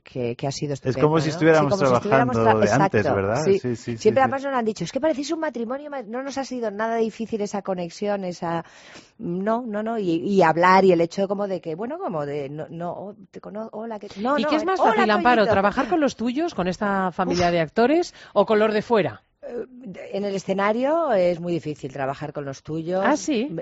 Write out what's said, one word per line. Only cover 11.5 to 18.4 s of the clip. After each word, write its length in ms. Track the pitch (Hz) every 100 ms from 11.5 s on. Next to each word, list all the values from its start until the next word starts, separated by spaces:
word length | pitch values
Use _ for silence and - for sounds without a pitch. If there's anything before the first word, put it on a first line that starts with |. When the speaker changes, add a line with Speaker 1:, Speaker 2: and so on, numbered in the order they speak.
| 180
Speaker 1:
que, 140 | 165 156
bueno, 220 | 233 330
como 280 | 370 160 143
de, 240 | 147 139
no, 180 | 151 143
no, 220 | 147 175
oh, 240 | - 190 214 190
te 80 | -
cono-, 280 | 180 202 220
hola, 280 | 214 226 214
¿qué, 80 | 208 196
no, 160 | 233 294
Speaker 3:
¿Y 60 |
Speaker 1:
no, 60 | 302
Speaker 3:
qué 60 | 311
es 100 | 330
más 140 | 370
Speaker 1:
hola, 140 | 392 440
Speaker 3:
fácil, 160 | 370
Amparo, 300 | 208 247 240
Speaker 1:
Toñito. 80 | 202
Speaker 3:
trabajar 340 | 196 202 226 269
con 120 | 349
los 160 | 269 -
tuyos, 380 | 233 247 339 -
con 120 | 180
esta 440 | 180 202 196 185
familia 360 | 185 180 175 175
Speaker 1:
Uf. 40 |
Speaker 3:
de 80 | 170
actores, 540 | 156 - 247 320 349 - -
o 120 | 202